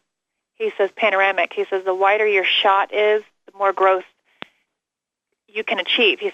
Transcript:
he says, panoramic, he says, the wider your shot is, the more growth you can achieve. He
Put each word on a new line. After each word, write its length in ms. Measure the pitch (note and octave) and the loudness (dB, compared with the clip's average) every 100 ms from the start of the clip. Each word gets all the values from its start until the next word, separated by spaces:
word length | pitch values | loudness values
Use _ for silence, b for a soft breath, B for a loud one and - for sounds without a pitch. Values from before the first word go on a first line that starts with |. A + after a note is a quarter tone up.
| _ _ _ _ _ | _ _ _ _ _
he 180 | - A3 - | -8 -6 -2
says, 140 | G3 | -4
panoramic, 580 | - A3 F#3+ G3 F#3+ E3+ | 0 0 2 0 0 -4
he 120 | - | -4
says, 200 | G3 F#3+ | -4 -4
the 100 | F#3+ | -2
wider 320 | F#3 G3 G#3+ G#3+ | 0 2 2 2
your 180 | G3+ | 0
shot 480 | - - G#3 G3 - | 0 0 2 2 0
is, 300 | G#3 G#3 G#3+ G#3+ _ _ | 0 0 0 -4 _ _
the 60 | G3 | -4
more 160 | G3 | -2
growth 320 | F#3 F#3+ F#3+ F#3 _ _ B B B B _ _ _ _ _ _ _ _ | 2 2 2 -2 _ _ B B B B _ _ _ _ _ _ _ _
you 160 | G#3+ | -10
can 140 | A3 G3+ | -6 -4
achieve. 400 | F3 - A3 D3 | -2 2 2 0
He 100 | G3+ | -4